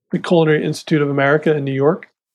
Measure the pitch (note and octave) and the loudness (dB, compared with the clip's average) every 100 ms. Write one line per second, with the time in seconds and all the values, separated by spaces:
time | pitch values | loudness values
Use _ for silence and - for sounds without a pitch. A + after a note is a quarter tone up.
0 | - F3+ - E3+ D#3+ D3+ D#3 - - D#3 | -8 -6 0 2 2 2 -2 -6 -2 0
1 | C#3+ C#3+ C#3 D3+ D#3+ D3+ C#3 C3+ C#3+ G3+ | 0 0 2 2 2 0 -2 0 0 0
2 | - _ _ | -6 _ _